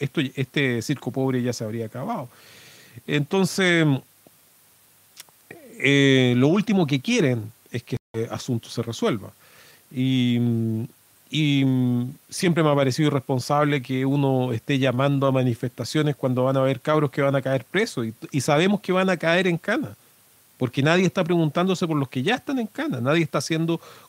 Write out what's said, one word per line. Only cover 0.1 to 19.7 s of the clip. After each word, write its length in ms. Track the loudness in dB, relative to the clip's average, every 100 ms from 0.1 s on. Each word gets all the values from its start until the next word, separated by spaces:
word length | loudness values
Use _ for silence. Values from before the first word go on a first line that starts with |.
| -4 -4 -4
este 460 | -4 -2 0 -2
circo 300 | -4 -4 -4
pobre 300 | -4 -2 -2
ya 120 | -2
se 100 | -4
habría 220 | -6 -8 -8
acabado. 420 | -8 -8 -8 -10 -18 -20 -20 -20 -20 -20 -16 -4
Entonces, 800 | -4 0 0 0 2 2 4 2 0 -4 _ -20 _ _ _ _ _ _ _ _ -20 -20 _ -20 -20 -20 -4
eh, 540 | 2 4 4 4 4 4
lo 140 | 4
último 360 | 2 2 2 2
que 140 | 0
quieren 540 | 0 2 2 0 -6 -16 _
es 120 | -10
que 120 | -8 -10 _
este 220 | -8 -8
asunto 340 | -8 -6 -6 -6
se 120 | -8
resuelva. 480 | -8 -2 -2 -2 -8 -20 -20 -20 -20 -20 -12
Y, 480 | -4 0 2 2 2 0 0 -2 -4 -8 _ _ _ -6
y 360 | -2 2 2 2 2 2 0 -4 -10 -14
siempre 340 | -2 0 2
me 60 | 4
ha 60 | 4
parecido 320 | 2 2 0
irresponsable 760 | 0 -2 -4 0 0 2 0
que 240 | -2 -2 0
uno 460 | 2 2 0 0
esté 260 | -4 -2 0
llamando 480 | 0 2 2 2 2
a 60 |
manifestaciones 840 | 2 0 -2 -6 -8 -4 0 0 0
cuando 260 | -2 0
van 140 | 2 2
a 20 |
haber 220 | 0 0
cabros 300 | 0 2 2
que 100 | 0
van 160 | 0 0
a 40 |
caer 220 | 0 -2
presos. 440 | -2 -2 -2 -4 -6
Y, 60 | -8 -6
y 120 | -4
sabemos 400 | 2 2 4 0
que 100 | 0
van 180 | 0 0
a 60 | 0
caer 320 | 2 2 2
en 100 | -2
cana, 380 | -2